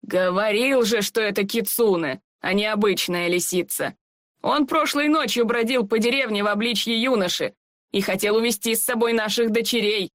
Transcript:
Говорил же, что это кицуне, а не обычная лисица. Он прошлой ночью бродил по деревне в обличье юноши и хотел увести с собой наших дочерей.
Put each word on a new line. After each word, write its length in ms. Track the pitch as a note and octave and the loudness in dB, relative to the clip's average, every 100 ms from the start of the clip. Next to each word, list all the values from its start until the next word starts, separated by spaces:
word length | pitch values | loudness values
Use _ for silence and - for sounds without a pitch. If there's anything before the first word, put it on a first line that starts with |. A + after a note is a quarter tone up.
Говорил 800 | - F3+ F#3 F#3 G#3+ G#3 B3+ C4+ | -2 0 0 0 0 2 2 2
же, 180 | A3 A3 | 2 0
что 200 | G3+ - | 0 0
это 220 | G#3+ G#3 | 0 -2
кицуне, 760 | G3+ A#3 G#3 - A3+ F3+ D#3 C3 _ _ | -2 -2 -2 0 2 2 -2 -6 _ _
а 140 | F3+ | -2
не 120 | F#3+ G#3+ | 0 0
обычная 640 | G#3+ G#3 F3+ - F3 F3 | 2 2 2 -2 -2 0
лисица. 680 | F3 E3+ F#3 F3 - D#3+ - _ _ _ _ | 0 0 -2 -2 -4 -6 -8 _ _ _ _
Он 240 | - C#4 C4+ | -2 0 2
прошлой 420 | E4 C#4+ C#4+ D4+ | 0 0 0 2
ночью 380 | D#4 B3+ A#3 A3+ | 2 0 0 0
бродил 400 | A#3 A3+ B3+ G3+ | 2 2 0 0
по 140 | A3 | 0
деревне 440 | A3+ C4+ B3+ G#3 | 2 0 0 0
в 40 | G#3 | 0
обличье 520 | G#3 A#3 G#3+ A3+ A3+ | 0 0 -2 0 0
юноши 540 | B3 B3 F3+ - C3+ - _ _ _ | 2 2 0 -2 -4 -8 _ _ _
и 100 | G3 | -4
хотел 360 | G3 G3 G#3 G#3+ | -2 -2 0 2
увести 380 | A#3 A3+ A#3 A3+ | 2 -2 -2 -2
с 80 | |
собой 300 | - A#3+ A#3 | -2 0 0
наших 380 | A#3 G#3+ G#3+ A#3 | 0 0 0 0
дочерей. 600 | A3 A#3 A#3+ G#3 G#3+ F#3 | 0 0 0 0 0 -4